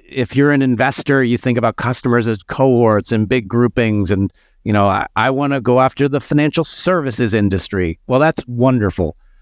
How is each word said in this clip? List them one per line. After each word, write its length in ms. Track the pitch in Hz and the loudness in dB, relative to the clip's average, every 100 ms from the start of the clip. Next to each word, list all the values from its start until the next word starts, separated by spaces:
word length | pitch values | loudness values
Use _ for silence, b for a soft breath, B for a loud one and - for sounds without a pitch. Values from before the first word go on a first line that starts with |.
| - | -10
if 260 | 69 120 | -6 -2
you're 160 | 135 143 | 2 2
an 120 | 143 | 2
investor, 600 | 135 117 131 - - 139 | 2 0 0 -2 0 0
you 140 | 123 120 | 2 0
think 220 | 131 120 | 0 0
about 180 | 117 - | -2 -2
customers 500 | 120 123 127 120 113 | -4 -4 0 0 0
as 160 | 107 | -4
cohorts 680 | - - 135 120 117 107 - | -6 0 2 4 4 2 0
and 160 | 113 107 | -2 0
big 180 | 131 95 | -2 0
groupings. 640 | 120 120 - 113 107 92 | 0 0 2 0 0 0
And, 220 | 98 98 - _ _ | 0 -2 -4 _ _
you 80 | - | -2
know, 140 | 104 101 | 0 2
I, 200 | 95 - - | 0 -4 -2
I 140 | 120 | 0
wanna 300 | 135 143 139 | 0 -2 -2
go 200 | 110 123 | 0 2
after 280 | 131 - 143 | 2 0 -2
the 120 | 135 | -2
financial 440 | - 147 147 151 | -2 0 2 0
services 720 | 156 - - 185 135 110 117 | -4 -4 -2 -2 -2 -2 0
industry. 640 | 110 101 92 - 98 90 80 - | 0 0 0 -4 -4 -4 -6 -2
Well, 140 | 127 | 0
that's 220 | 156 - - | 2 -2 -6
wonderful. 680 | 120 127 127 104 - 80 - _ - | 0 0 2 0 -2 -4 -6 _ -20